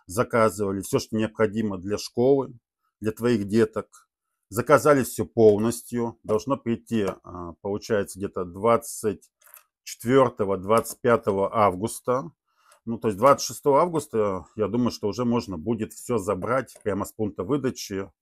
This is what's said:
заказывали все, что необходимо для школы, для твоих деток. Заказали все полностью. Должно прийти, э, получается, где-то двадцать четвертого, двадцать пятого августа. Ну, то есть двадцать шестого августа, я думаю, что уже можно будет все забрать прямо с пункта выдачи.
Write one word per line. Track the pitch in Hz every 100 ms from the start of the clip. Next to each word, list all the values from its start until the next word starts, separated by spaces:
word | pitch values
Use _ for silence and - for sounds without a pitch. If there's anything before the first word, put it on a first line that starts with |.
| -
заказывали | 90 120 120 110 92 101 98
все, | 95 127
что | - 110
необходимо | 110 - 110 104 110 92
для | 95 101
школы, | - - 123 139 131 123 _ _ _ _
для | 107
твоих | 107 117 113 101
деток. | 110 110 107 - - _ _ _ _ _
Заказали | 110 123 139 147 143
все | 117 - 107
полностью. | 117 110 101 113 123 - 120 117 -
Должно | - 107 123 139
прийти, | 117 113 - 113
э, | 98 - 92 87 87 80
получается, | 101 104 - 107 95 95
где-то | 95 101 87
двадцать | 92 113 117 - - 110 120 _ _ _ - _ _
четвертого, | - - 113 135 123 - 98 95
двадцать | 95 113 - -
пятого | 120 117 - 98 98
августа. | 113 101 90 113 - - 127 165 - _ _ _ _ 113
Ну, | 113
то | 117
есть | 95
двадцать | 131 139 -
шестого | - 147 139
августа, | 180 160 - 113 104 95 - -
я | 98
думаю, | 117 120
что | - 104
уже | 101 120
можно | 117 107 85
будет | 92 113 107
все | - - 120
забрать | 95 95 101 131 113 -
прямо | 107 98
с | 107
пункта | - 107 -
выдачи. | 95 143 127 - - 95 98 _